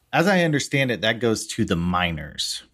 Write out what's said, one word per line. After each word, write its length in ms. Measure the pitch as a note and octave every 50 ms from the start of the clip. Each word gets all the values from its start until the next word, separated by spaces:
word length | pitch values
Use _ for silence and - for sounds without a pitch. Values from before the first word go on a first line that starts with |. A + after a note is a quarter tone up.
| _ _ -
As 140 | D3 E3+ G3+
I 160 | G3 F3+ E3+
understand 480 | D#3+ D3 C#3 - - D3 C#3 C3+ B2
it, 100 | A2+ E2
that 180 | G2+ A2 A#2+ A2
goes 280 | A#2+ A#2 G#2+ G#2 - -
to 180 | - - G#2
the 100 | F2+ F#2
miners 840 | E2+ E2+ F2+ F2+ F2+ F2+ E2+ E2 D2+ D2+ C#2+ - - - - - - - _